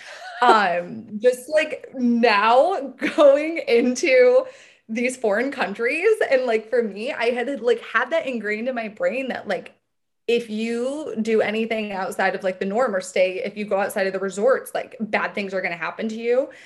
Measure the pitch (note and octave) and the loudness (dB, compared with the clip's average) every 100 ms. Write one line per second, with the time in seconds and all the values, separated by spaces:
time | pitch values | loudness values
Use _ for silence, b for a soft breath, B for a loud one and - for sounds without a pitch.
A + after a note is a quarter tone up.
0 | B B B B B3 A3 F#3+ F3 F3 A3 | B B B B 4 6 4 0 -4 -12
1 | - G#3 A#3+ B3+ - D#4 D#4 - - C4+ | -12 0 0 0 -2 -2 0 -6 -12 -2
2 | A#3+ A#3 A#3 G3+ A3 B3+ E4 G4 C#4 - | 0 4 4 4 6 6 4 0 -6 -6
3 | - - D4 C#4+ D#4 E4 - A#3 A#3+ B3 | -2 6 8 8 2 -4 2 2 2 0
4 | E4 B3+ B3 B3+ C4 B B B - A3+ | 4 6 6 6 2 B B B -8 -4
5 | B3 B3+ G#3+ G3+ C#4 C4 F#3+ G3+ A#3 D#4 | -4 -2 0 0 -2 -2 -4 -2 -4 0
6 | G#4 A4 - C4 B3+ A3 A3 B3 A3 G3 | 2 2 2 2 2 -2 0 0 0 -4
7 | A#3+ - A#3 B3 A#3+ C4 A#3+ A3+ - A3+ | -8 -4 -2 -2 -4 -2 0 -2 0 -2
8 | C4 D#4+ C#4 A#3 G#3 G#3+ B3 A#3+ G#3+ G#3+ | 0 -2 -2 -4 -4 -4 -4 -6 -8 -4
9 | F3+ B3 C4 - - F3+ - - _ _ | -2 -2 -4 -8 -6 -6 -8 -20 _ _
10 | _ _ - A#3 A3 G#3+ A3+ A#3 B3+ D4 | _ _ -2 -2 -2 -6 -4 -4 -4 -6
11 | D4+ A3 G#3+ A3 G3+ A3 A3+ A3 G#3 F#3+ | -6 -6 0 2 2 0 -2 -4 -4 -6
12 | F#3+ G#3 F#3+ F#3 F#3 F#3 F#3+ G#3+ C4 F#3+ | -6 -2 -2 0 -4 -4 -2 0 0 -2
13 | F#3+ G3+ F#3 F#3 G3+ G#3 G#3 G3 G3 G#3 | -2 0 0 0 -6 -6 -2 -2 -2 -2
14 | F#3+ F#3+ G3 F#3 A#3+ B3 - - - - | -2 -2 -4 0 2 2 -2 -8 -8 -8
15 | G#3+ G#3 F3+ G#3 G3 F#3+ F3+ E3+ E3 - | -4 -2 -2 -4 -6 -4 -4 -6 -8 -6
16 | G#3+ A3 A#3 B3 D4 B | -6 -4 0 0 0 B